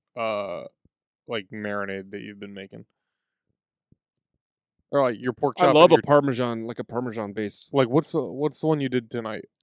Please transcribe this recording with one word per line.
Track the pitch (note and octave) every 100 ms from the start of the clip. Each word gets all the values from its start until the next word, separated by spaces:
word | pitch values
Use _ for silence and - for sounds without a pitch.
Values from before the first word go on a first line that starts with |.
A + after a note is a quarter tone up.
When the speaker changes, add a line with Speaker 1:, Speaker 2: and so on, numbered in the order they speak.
| _ B2
Speaker 1:
uh, | A2+ G#2 G2 E2+ B1+ _ _ _ _ _ -
like, | A#2 F#2+
marinade | G#2+ G#2 G#2 G2 G2 F#2+
that | G2+
you've | G#2+ G2+
been | G2+
making? | G2 G2 A2+ G#2+ _ _ _ _ _ _ _ _ _ _ _ _ _ _ _ _ _ _ _ -
Or, | C#3
like, | C3 G#2+
your | B2
pork | A#2 C#3+ -
Speaker 2:
I | F3
Speaker 1:
chop | D3
Speaker 2:
love | E3+
Speaker 1:
and |
Speaker 2:
a | D#3+
Speaker 1:
your |
Speaker 2:
Parmesan, | - D3 C#3 A#2+ B2 A2+ A2+
like, | A#2
a |
Parmesan | A#2 A2+ B2+ A2 G#2
based. | G2+ G#2 - -
Speaker 1:
Like, | C#3 A#2+
what's | C#3+ D#3
the, | E3
what's | A#2 B2+ D3 -
the | D#3
one | D3+
you | C3
did | B2 A2+
tonight? | A#2+ A2 G#2+ - _